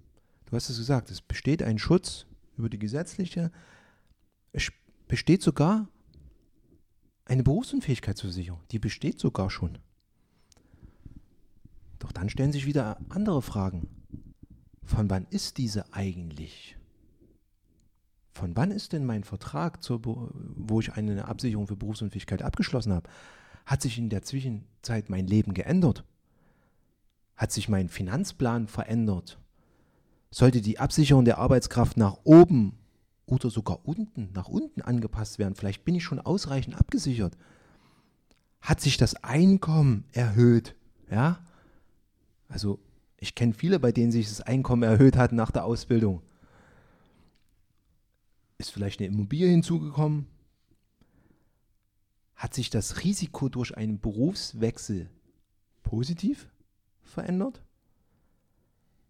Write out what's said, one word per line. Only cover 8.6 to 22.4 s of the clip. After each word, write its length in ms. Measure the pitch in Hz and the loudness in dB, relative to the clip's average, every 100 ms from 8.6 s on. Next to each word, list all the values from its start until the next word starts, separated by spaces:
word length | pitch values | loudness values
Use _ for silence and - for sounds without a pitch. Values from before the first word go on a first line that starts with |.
| - | -10
Die 80 | 110 | -6
besteht 400 | 107 - 143 - | -6 -4 -6 -2
sogar 320 | 147 - 95 | -2 0 -4
schon. 280 | - 85 - - _ _ _ _ _ _ _ _ - - _ - - - _ _ _ - - - - | -4 -6 -8 -18 _ _ _ _ _ _ _ _ -20 -20 _ -20 -20 -20 _ _ _ -20 -20 -20 -16
Doch 140 | - | -14
dann 160 | - 98 | -8 -6
stellen 240 | - 139 | -2 0
sich 140 | 147 135 | 0 -2
wieder 340 | 143 110 - - | -2 -2 -6 -10
andere 340 | 185 214 151 | -4 -2 -2
Fragen. 460 | - 104 95 90 80 - - - - - - - _ - | -2 -4 -4 -4 -10 -12 -18 -18 -18 -20 -20 -20 _ -20
Von 260 | - 110 104 | -4 -2 0
wann 160 | 95 - | -2 -4
ist 280 | 196 - - | -6 -6 -6
diese 340 | 120 104 - | -4 -4 -8
eigentlich? 840 | - 98 90 85 73 80 - - - - _ _ _ _ _ _ _ _ _ _ _ _ _ _ | -6 -6 -6 -10 -12 -14 -16 -20 -20 -20 _ _ _ _ _ _ _ _ _ _ _ _ _ _
Von 220 | - 87 85 | -10 -6 -2
wann 140 | 175 | -2
ist 220 | 208 - | -2 -6
denn 120 | 160 | -6
mein 200 | 131 107 | -4 -4
Vertrag, 580 | 98 101 - 147 165 - | -6 -10 -10 -6 -6 -6
zur 180 | - 120 | -6 -6
Be-, 300 | 117 117 117 - - - | -4 -8 -10 -12 -14 -12
wo 240 | 110 110 | -2 0
ich 120 | 110 | 0
eine 340 | - 107 101 - | -4 -4 -4 -6
Absicherung 400 | 113 127 107 101 | -6 -4 -4 -4
für 100 | 98 | -6
Berufsunfähigkeit 640 | 101 110 104 98 - 92 | -8 -6 -8 -8 -6 -6